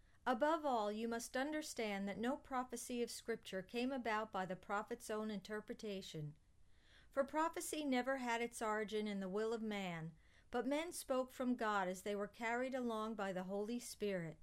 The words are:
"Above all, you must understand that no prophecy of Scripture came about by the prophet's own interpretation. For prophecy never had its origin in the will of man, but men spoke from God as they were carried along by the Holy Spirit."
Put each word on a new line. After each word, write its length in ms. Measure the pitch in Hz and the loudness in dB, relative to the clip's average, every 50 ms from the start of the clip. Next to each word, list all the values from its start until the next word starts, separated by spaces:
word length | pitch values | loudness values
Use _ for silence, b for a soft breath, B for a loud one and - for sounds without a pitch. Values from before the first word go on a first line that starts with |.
| b b b b b | b b b b b
"Above 400 | 240 254 220 285 302 330 330 302 | 2 4 6 6 4 4 4 4
all, 280 | 285 254 226 208 208 214 | 4 4 4 4 2 2
you 160 | 220 226 226 | 0 0 0
must 260 | 233 233 233 - - | 0 -2 -2 -2 0
understand 720 | 254 269 302 302 302 294 - - - 226 214 202 196 196 | 0 0 2 0 -2 -2 -2 -2 -2 0 0 0 0 -2
that 120 | 202 202 - | -2 -2 0
no 180 | 226 240 277 | 2 0 0
prophecy 680 | - - - 269 247 247 254 247 233 - - 254 240 233 | 0 -2 -2 -2 -2 -2 -2 -4 -8 -6 -4 0 0 0
of 80 | 226 | 0
Scripture 500 | - - - - 226 226 - - - 190 | -2 -8 -4 -4 -4 -4 -4 -4 -4 -4
came 300 | 185 - - 233 247 262 | -4 -2 -2 0 0 2
about 400 | 277 269 226 233 214 214 220 220 | 0 0 0 2 2 2 0 0
by 140 | - 190 185 | 0 -2 0
the 100 | 180 185 | 0 -2
prophet's 540 | 180 - - 208 202 214 - 240 233 - - | -6 -2 -2 0 0 0 -2 -6 -8 -4 -4
own 200 | 220 214 220 214 | -2 -2 0 -2
interpretation. 1000 | 214 196 - - 214 214 214 - 240 - - 214 196 190 196 - - 160 151 147 147 - - - - - b b b b b b b b b b | -2 -4 -4 -4 -6 -6 -4 -6 -8 -6 -6 -6 -4 -6 -6 -6 -6 -6 -6 -6 -8 -12 -20 -20 -20 -20 b b b b b b b b b b
For 140 | - 269 277 | 0 0 0
prophecy 580 | 269 - 311 320 330 330 349 330 - - 311 302 | 2 4 2 2 2 2 -2 -4 -2 -2 0 2
never 320 | 285 262 247 247 262 269 | 2 4 4 4 2 2
had 260 | 269 247 240 233 233 | 2 2 0 2 2
its 200 | 240 233 233 - | 0 0 -2 -2
origin 480 | 233 214 214 214 220 190 214 214 208 214 | 0 2 2 2 0 0 0 0 0 0
in 100 | 202 196 | 0 -2
the 80 | 190 | -2
will 240 | 185 185 208 220 220 | 0 0 0 2 2
of 100 | 233 226 | 0 0
man, 500 | 220 214 208 202 196 180 170 165 160 165 - b b b b b b b | 0 -2 -2 0 -2 -2 -2 -4 -6 -8 -10 b b b b b b b
but 140 | - 247 240 | -2 0 2
men 280 | 262 285 294 330 359 349 | 2 2 2 0 -2 -6
spoke 400 | - - - 262 254 254 254 - | -8 -2 0 2 2 2 0 -2
from 220 | - 262 247 247 | -2 2 2 2
God 340 | 247 233 214 208 202 190 180 | 2 2 2 4 4 2 2
as 140 | 185 185 - | 0 -2 -2
they 120 | 208 208 | -2 0
were 120 | 202 208 | 0 -2
carried 480 | 202 - - 240 226 233 240 254 262 247 | -4 -4 -4 -2 0 2 2 0 0 0
along 400 | 262 247 240 226 214 214 220 226 | 0 0 0 0 0 0 -2 -2
by 180 | 208 202 196 185 | -2 -2 0 0
the 100 | 180 185 | -2 -2
Holy 380 | 180 196 202 214 208 240 240 | 0 0 0 0 0 -2 -4
Spirit." 560 | - - - - 208 202 196 180 165 160 - - | -4 -6 -6 -2 0 0 0 0 -2 -4 -6 -10